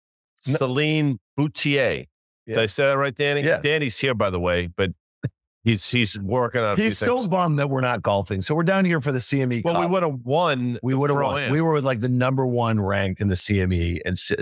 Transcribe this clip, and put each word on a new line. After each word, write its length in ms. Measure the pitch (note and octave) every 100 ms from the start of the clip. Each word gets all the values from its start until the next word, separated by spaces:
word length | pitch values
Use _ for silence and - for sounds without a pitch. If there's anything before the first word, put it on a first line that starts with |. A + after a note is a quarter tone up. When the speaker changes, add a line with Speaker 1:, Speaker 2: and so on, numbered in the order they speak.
| _ _ _ _ C3
Speaker 1:
No. 60 | D3+
Speaker 2:
Celine 640 | C3 B2+ D3+ D#3 D3 A#2+ _ -
Boutier. 720 | D3 - D3 C#3+ A#2 C#2 - _ _ _ -
Did 80 | A2
Speaker 1:
Yeah. 60 |
Speaker 2:
I 40 | A2
say 200 | - C#3
that 120 | C#3
right, 160 | C#3
Danny? 280 | - C#3+ C#3+
Speaker 1:
Yeah. 180 | C#3+ -
Speaker 2:
Danny's 400 | C#3+ D#3 C#3 -
here, 140 | C#3
by 140 | A2+ G2+
the 120 | F#2
way, 260 | F2+ F2 F2
but 240 | F#2 F#2+ - _ _ - _ _ _
he's, 240 | A#2 G#2 -
he's 300 | B2 G#2+ G#2
working 420 | G2 B2 A#2+ B2
on 120 | G#2+
a 20 |
few 120 | G2+ A3
Speaker 1:
He's 120 | G#3
so 160 | -
Speaker 2:
things. 140 | B3 G3+
Speaker 1:
bummed 320 | F#3 E3+ C#3+
that 100 | C#3+
we're 100 | C3+
not 220 | B2 A#2
golfing. 400 | A2 G2+ - F#2+
So 100 | F2+
we're 120 | D#3
down 200 | E3+ F#3+
here 160 | F#3 E3
for 120 | C3+
the 80 | B2+
C 200 | - C#3
M 120 | C3
E 100 | A#2+
Speaker 2:
Well, 120 | E3+ E3+
we 60 |
Speaker 1:
Cup. 80 | F3
Speaker 2:
would've 320 | F#3 E3 C3
won 560 | A#2+ D3+ F3 C3 B2 A#2+
Speaker 1:
We 100 | B2
Speaker 2:
the 40 | C3
Speaker 1:
would've 180 | C#3+ C#3+
won. 180 | C3+
Speaker 2:
Pro-Am. 180 | C#3 B2+
Speaker 1:
We 80 | D3
were, 200 | E3 D3+
like, 200 | C3+ A#2+
the 80 | B2+
number 360 | B2 B2+ C3+
one 360 | C3 A#2+ A#2 G#2+
ranked 400 | G2 G2+ G2 F#2
in 80 | G2+
the 80 | F#2
C 240 | - G2+
M 120 | F#2
E, 280 | F2 E2+ E2+
and 140 | F#2+ F2+
C-, 160 | - -